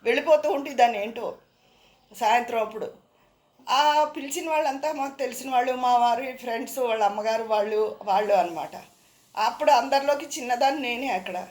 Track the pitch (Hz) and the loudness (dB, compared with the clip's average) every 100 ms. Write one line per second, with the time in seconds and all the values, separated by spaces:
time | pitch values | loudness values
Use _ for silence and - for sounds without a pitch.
0 | 214 262 294 302 302 277 285 254 240 220 | 0 0 4 4 4 -2 -4 4 4 4
1 | 208 226 208 - _ _ _ _ _ _ | -6 -6 -10 -10 _ _ _ _ _ _
2 | _ 208 226 240 240 233 214 220 - - | _ -2 2 2 2 -2 -2 -6 -10 -12
3 | _ _ _ _ _ _ - 262 294 294 | _ _ _ _ _ _ -2 4 4 4
4 | 294 294 277 330 320 311 302 269 302 294 | 2 0 -8 -6 -2 0 0 -2 -4 -4
5 | 277 - 254 240 262 254 254 254 254 240 | -6 -4 -6 -6 -2 0 0 0 2 4
6 | 240 233 262 240 240 233 269 - 247 220 | 4 2 -4 -10 -6 -6 -6 -4 -2 2
7 | 208 202 214 226 226 214 208 214 214 - | 0 0 -2 -2 0 0 0 0 -2 -4
8 | 202 196 214 202 175 160 147 190 - _ | -2 0 4 2 2 -4 -10 -12 -20 _
9 | _ _ _ - 226 - 302 277 269 277 | _ _ _ -2 -2 2 4 4 4 0
10 | 277 285 320 - 247 240 269 302 247 240 | 2 -2 -4 -10 -4 0 2 0 -4 -4
11 | 269 190 190 180 180 | -4 -4 -6 -10 -10